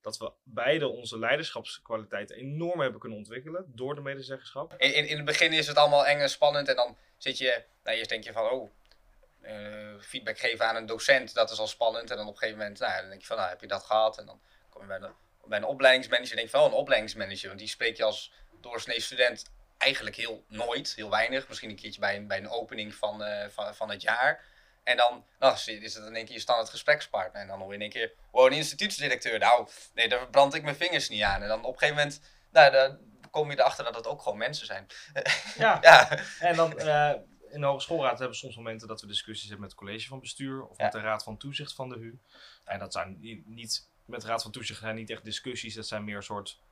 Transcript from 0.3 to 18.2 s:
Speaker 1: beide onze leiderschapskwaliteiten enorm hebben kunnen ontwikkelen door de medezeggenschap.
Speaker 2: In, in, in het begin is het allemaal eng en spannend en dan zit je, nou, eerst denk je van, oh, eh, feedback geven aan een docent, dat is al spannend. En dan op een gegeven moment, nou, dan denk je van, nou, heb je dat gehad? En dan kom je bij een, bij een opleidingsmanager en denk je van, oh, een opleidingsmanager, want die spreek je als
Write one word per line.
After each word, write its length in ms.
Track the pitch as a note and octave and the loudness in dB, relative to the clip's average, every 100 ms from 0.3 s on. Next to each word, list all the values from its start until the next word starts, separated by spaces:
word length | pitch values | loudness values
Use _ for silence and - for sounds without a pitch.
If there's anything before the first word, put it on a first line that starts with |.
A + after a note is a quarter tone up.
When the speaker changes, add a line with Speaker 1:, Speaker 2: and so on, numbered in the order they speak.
| _ | _
Speaker 1:
beide 460 | _ A2 B2 D#3+ C#3 | _ -4 0 0 0
onze 300 | A#2+ B2 A#2 | -4 -10 -6
leiderschapskwaliteiten 1160 | A2+ D3 D#3 A#2+ A2 - - A2 G#2+ G#2 G#2 - | 0 0 -2 -10 -12 -16 -8 -8 -6 -10 -10 -12
enorm 440 | C3 D3 E3+ F3 | -10 -6 -4 -2
hebben 200 | C3+ G#2+ | -2 -4
kunnen 180 | A#2+ G#2+ | -12 -14
ontwikkelen 460 | G#2 A#2+ C#3+ E3+ F#3 | -14 -16 -12 -12 -12
door 200 | A#2 C3 | -10 -8
de 60 | D3 | -8
medezeggenschap. 760 | C#3 C#3 C3 C3+ - C3+ D3+ - | -8 -10 -12 -14 -14 -12 -12 0
Speaker 2:
In, 180 | C3+ | 2
in, 120 | C#3 D3 | 2 -2
in 80 | D3+ | -4
het 80 | |
begin 280 | D3 D#3 E3 | -2 2 2
is 140 | D#3+ D3 | 2 0
het 100 | D3 | 4
allemaal 300 | D3 C#3+ C#3 | 6 6 4
eng 120 | D3 | 2
en 100 | C#3+ | 0
spannend 380 | - D3 C#3+ C#3 | 4 2 2 0
en 80 | B2+ | 0
dan 200 | B2 - _ _ | 0 -4 _ _
zit 220 | C3+ C3 | -8 -2
je, 260 | C3 A#2+ - _ | 0 -2 -4 _
nou, 140 | - A2+ | -6 -4
eerst 120 | A2 | -4
denk 160 | A2+ | -6
je 80 | A2+ | -6
van, 180 | G#2+ A2+ | -2 -2
oh, 200 | C3 G#2 _ _ _ _ _ _ _ | -2 -6 _ _ _ _ _ _ _
eh, 580 | - G#2+ G#2 G#2+ G#2+ G#2 | -16 -14 -12 -14 -16 -18
feedback 380 | - B2+ A2+ A2 | -12 -10 -8 -4
geven 280 | A#2 A#2 A#2 | -4 0 0
aan 100 | A2+ | 0
een 100 | A2+ | -4
docent, 480 | A2+ - C3+ A#2 | -4 4 4 4
dat 160 | - A2 | 0 0
is 80 | G#2+ | 0
al 80 | G#2+ | -6
spannend. 440 | - A2+ A#2 A#2 | 0 0 0 -8
En 60 | A2+ | -8
dan 100 | G#2 | -8
op 60 | |
een 60 | - | -6
gegeven 200 | A2+ G#2+ | -6 -4
moment, 180 | G#2 G2+ | -8 -4
nou, 220 | A#2+ F#2+ | -4 -4
dan 80 | F#2+ | -8
denk 120 | F#2+ | -16
je 60 | - | -8
van, 100 | A2+ | -4
nou, 120 | F#2 | -4
heb 120 | F2+ | -6
je 60 | F#2 | -8
dat 180 | G2 | -8
gehad? 340 | - G#2+ A2 - | 0 2 2 0
En 80 | - | -18
dan 140 | - _ _ _ | -20 _ _ _
kom 120 | - | -20
je 60 | G2 | -12
bij 140 | F#2+ | -10
een, 120 | F#2+ - _ _ | -12 -18 _ _
bij 140 | - G#2+ | -6 -4
een 60 | |
opleidingsmanager 680 | - C3+ C3 B2+ B2+ B2 B2 | -2 6 8 8 4 0 0
en 60 | A#2 | -6
denk 120 | A2+ | 0
je 60 | C3+ | 4
van, 100 | D3+ | 4
oh, 60 | |
een 60 | A2+ | 4
opleidingsmanager, 680 | C#3 A#2+ G#2+ A2 G2 G2 G2 | 2 2 0 -8 -8 -8 -12
want 100 | G2 | -12
die 80 | G#2+ | -12
spreek 280 | - A#2 - | -4 -4 0
je 80 | |
als 280 | A2 G#2+ | -2 -2